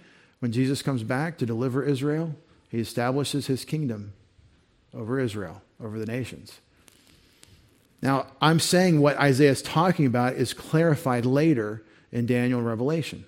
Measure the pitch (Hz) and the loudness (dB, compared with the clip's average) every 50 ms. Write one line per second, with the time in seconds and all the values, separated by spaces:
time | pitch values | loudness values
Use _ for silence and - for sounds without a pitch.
0 | - - _ _ _ _ _ _ - 120 107 123 131 131 139 - - 143 135 123 | -18 -20 _ _ _ _ _ _ -6 -2 0 0 0 0 0 -2 -2 -2 -2 -2
1 | 110 110 131 131 151 175 160 - 131 113 117 110 127 135 120 139 127 139 143 123 | -2 -4 -4 -2 -4 -4 -4 -4 -4 -4 -2 -2 -2 -2 -2 -2 0 0 -2 0
2 | 135 147 147 156 165 165 147 - _ _ _ _ _ _ - 117 113 - - - | 0 -2 -2 -2 -4 -6 -8 -12 _ _ _ _ _ _ -6 -6 -6 -4 -4 -2
3 | 120 123 131 143 143 - - 143 127 - 135 123 - - - 156 156 127 113 104 | -2 0 0 -2 -2 -2 -4 -4 -2 -2 -4 -4 -4 -6 -6 -4 -4 -4 -6 -8
4 | 104 104 - _ _ _ _ _ _ _ _ _ _ _ _ _ _ _ - 123 | -10 -14 -16 _ _ _ _ _ _ _ _ _ _ _ _ _ _ _ -14 -12
5 | 113 107 127 139 131 120 101 107 95 82 80 98 - _ _ - 127 110 107 110 | -6 -4 -2 -2 -2 -2 -4 -6 -8 -10 -12 -16 -20 _ _ -16 -14 -10 -10 -8
6 | 107 107 113 127 123 - - 71 101 - - - _ _ _ _ _ - - _ | -8 -6 -6 -6 -8 -8 -12 -16 -20 -20 -20 -20 _ _ _ _ _ -20 -20 _
7 | _ _ _ _ _ _ _ _ - - - _ _ _ _ _ _ _ _ _ | _ _ _ _ _ _ _ _ -20 -20 -20 _ _ _ _ _ _ _ _ _
8 | - 127 139 131 - - - - - 151 165 160 - - - 180 185 185 165 151 | -2 0 0 0 -2 -4 -4 0 4 4 4 4 4 4 4 4 4 6 6 6
9 | 143 147 139 - 139 143 135 120 151 143 131 - - - - 160 170 190 175 - | 4 4 4 4 4 4 6 6 6 6 4 2 -2 -2 0 2 2 2 2 2
10 | 151 131 113 123 123 127 131 - 131 113 - - - - - 160 165 170 151 - | 2 2 2 2 0 0 0 -2 -2 -4 -4 -8 -6 -2 0 2 4 2 2 0
11 | - 135 123 123 117 127 131 143 156 165 151 120 107 107 110 110 - - _ _ | 0 0 0 0 0 2 2 4 4 4 2 2 0 -4 -6 -10 -14 -18 _ _
12 | _ _ - 120 120 117 127 123 123 123 127 123 117 117 113 110 123 139 160 165 | _ _ -4 -2 0 0 2 2 2 2 0 0 0 -2 -2 -2 -2 -2 -2 -2
13 | 143 - - - - | -4 -6 -10 -14 -14